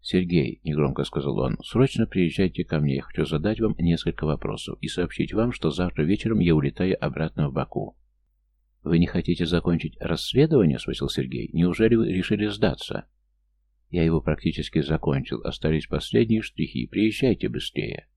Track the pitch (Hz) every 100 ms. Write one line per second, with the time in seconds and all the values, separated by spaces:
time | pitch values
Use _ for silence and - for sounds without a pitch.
0 | - 92 90 85 65 - - 76 73 65
1 | 71 - 69 62 - - - 113 135 -
2 | 113 95 87 80 92 - 85 80 73 67
3 | - - 76 80 78 107 110 - 85 82
4 | - 82 78 73 - - - - - -
5 | 85 - - 95 120 120 82 73 90 -
6 | 76 104 113 110 85 80 69 - 92 -
7 | 76 67 80 - 147 - - - - _
8 | _ _ _ _ _ _ _ _ - 85
9 | 87 90 - 87 82 85 87 85 78 -
10 | - 82 - 120 156 151 90 62 - 71
11 | 71 - 64 60 - - 90 87 113 117
12 | 113 92 90 104 104 104 104 65 - -
13 | - _ _ _ _ _ _ _ _ 87
14 | 82 80 78 78 85 80 73 82 71 80
15 | - 67 65 64 - - 78 78 - -
16 | - 117 117 110 110 - 78 64 58 -
17 | 110 107 131 104 - - - - 113 -
18 | _